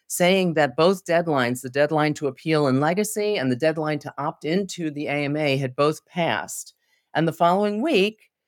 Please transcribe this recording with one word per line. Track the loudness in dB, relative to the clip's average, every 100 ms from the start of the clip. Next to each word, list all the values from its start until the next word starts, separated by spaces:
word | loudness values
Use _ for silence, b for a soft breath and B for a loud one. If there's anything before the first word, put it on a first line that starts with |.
| b
saying | 0 2 4 2
that | 2 0 2
both | 2 2
deadlines, | 0 0 0 0 0 -2
the | -4
deadline | 0 2 2 0
to | 0 -6
appeal | -6 0 2 2
in | 2
legacy | 2 0 -2 -2 -2 0
and | -2
the | 0
deadline | 0 0 -2 -4
to | -8 -8
opt | -8 -6
into | -2 -2 -2 -6 -6
the | -6 -4
A | -2
M | -2 0
A, | 0 0
had | -2
both | 0 0 0 _
passed. | -4 0 0 -4 -10 -14 _ _ _ _
And | -2 -2
the |
following | 2 2 4 0 -2
week, | 0 2 0 -2 _ _